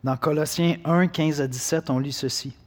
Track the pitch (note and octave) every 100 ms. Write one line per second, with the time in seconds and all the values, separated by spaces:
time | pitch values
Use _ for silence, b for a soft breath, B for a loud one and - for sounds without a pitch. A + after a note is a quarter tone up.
0 | C3 C3 D#3+ D3+ D3+ - E3+ - - E3+
1 | F3+ F3 D#3 D3 C3+ B2 - D#3+ E3 B2+
2 | C#3 C3+ C3 - C#3 -